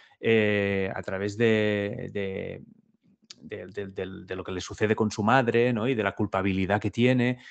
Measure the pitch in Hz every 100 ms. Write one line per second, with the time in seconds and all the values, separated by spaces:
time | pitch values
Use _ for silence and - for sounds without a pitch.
0 | - _ 113 113 104 104 101 98 95 -
1 | - 95 104 104 113 110 107 104 101 -
2 | 95 101 98 95 92 92 - - _ _
3 | _ _ _ - - 104 95 101 98 98
4 | 92 95 92 95 92 92 - 98 107 110
5 | 107 - 104 131 117 117 123 117 120 113
6 | 98 - 104 95 98 95 92 104 104 -
7 | 123 127 123 123 -